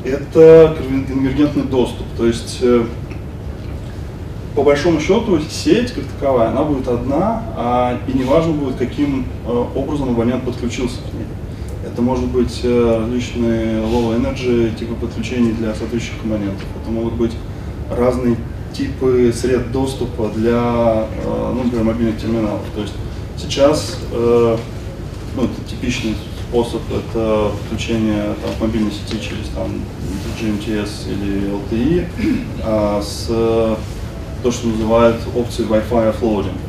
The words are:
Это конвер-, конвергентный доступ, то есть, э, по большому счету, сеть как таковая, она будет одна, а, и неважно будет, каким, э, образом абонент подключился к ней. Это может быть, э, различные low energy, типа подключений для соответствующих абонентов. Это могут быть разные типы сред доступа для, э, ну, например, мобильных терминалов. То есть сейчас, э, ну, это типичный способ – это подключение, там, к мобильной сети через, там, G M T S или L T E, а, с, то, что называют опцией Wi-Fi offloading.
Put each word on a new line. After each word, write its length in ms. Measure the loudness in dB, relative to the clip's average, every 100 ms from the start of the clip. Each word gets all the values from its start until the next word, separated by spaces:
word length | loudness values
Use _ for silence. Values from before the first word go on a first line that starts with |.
Это 720 | -2 -4 2 10 12 12 10 6
конвер-, 300 | -2 -2 0
конвергентный 560 | 0 0 2 2 2
доступ, 440 | 0 0 0 -2 -8 0
то 100 | 0
есть, 320 | 0 -6 0
э, 220 | 4 4 2 -6 -8 -10 -10 -10 -10 -10 -10 -10 -10 -10 -10 -10 -10 -10 -4 2
по 80 |
большому 340 | 4 6 4 2
счету, 380 | 4 2 4 0 0
сеть 440 | -2 2 4 2
как 120 | -4 -8
таковая, 420 | -2 0 2 2
она 160 | 2
будет 240 | 0 0 0
одна, 560 | -2 0 0 0 -2 -4 -4
а, 440 | 0 2 2 -2 -2
и 100 | -2
неважно 340 | 4 4 4
будет, 220 | 0 -2 -2
каким, 480 | -2 0 0 0 -4 -6 -2
э, 180 | -2 0 -2
образом 340 | -2 -2 0
абонент 320 | 2 2 0
подключился 540 | -2 -4 -4 -4 -4 -4
к 180 | -8
ней. 120 | -8 -8 -8 -10 -8 -8 -8
Это 160 | -8 -2
может 260 | 0 0 0
быть, 340 | 0 0 0
э, 360 | 2 4 4 2
различные 840 | 0 -2 -2 -2 0 2 0 0
low 340 | 0 0 2 0
energy, 580 | 0 -2 0 2 2 -2
типа 180 | -6
подключений 580 | -4 -6 -6 -4 2 2
для 220 | 2 -2
соответствующих 500 | -2 -4 -4 -4 -6
абонентов. 400 | -4 -2 -2 -6 -8 -8
Это 100 | -4
могут 240 | -2 -2
быть 180 | 0 0 -2 -8 -8 -8 -8 -6
разные 460 | 2 2 2 0 0 -4 -8 -8
типы 600 | -4 -4 0 2 4 4
сред 380 | 2 2 0 0
доступа 560 | -2 -2 -2 -6 -2 -2
для, 720 | 0 2 2 2 2 2 2 0 -4
э, 280 | -4 -2 -2
ну, 100 | 0
например, 200 | 0 2
мобильных 340 | 0 2 0 0
терминалов. 440 | -2 0 -2 -4 -6
То 80 | -6
есть 120 | -6 -8 -8 -8 -8 -8
сейчас, 640 | -4 4 4 4 -2 -6 -6
э, 440 | 0 4 4 4 2 -4 -8 -10 -10 -10 -10 -8 -2
ну, 80 |
это 240 | -2 -4 -8
типичный 460 | -4 -4 -2 -4 -4 -8 -10 -2
способ – 340 | 0 0 -4 -4
это 600 | -6 -4 -2 0 2 0
подключение, 840 | -2 -6 -6 -2 0 0 0 -2 -4
там, 120 | -6 -2
к 40 |
мобильной 320 | -2 0 -2
сети 280 | -4 -6 -6
через, 280 | -6 -6 -6
там, 200 | -6 -6 -6 -8 -8 -8 -6 -6 -4
G 80 | -4
M 100 | -2
T 240 | -2 -4
S 240 | -4 -6 -6
или 420 | -4 -2 -2 -2
L 100 | -4 -2
T 80 | 0
E, 320 | 2 2 0 -2 0 0 -2 -4
а, 400 | 0 2 2 0
с, 240 | -2 -6 -2
то, 1200 | 2 2 4 2 0 -4 -8 -8 -8 -8 -2 -2
что 180 | 0 -2
называют 480 | 0 4 6 6 4 -2
опцией 340 | -2 -2 -2 2
Wi-Fi 460 | 2 2 2 2
offloading. 420 | 2 0 0 -2 -6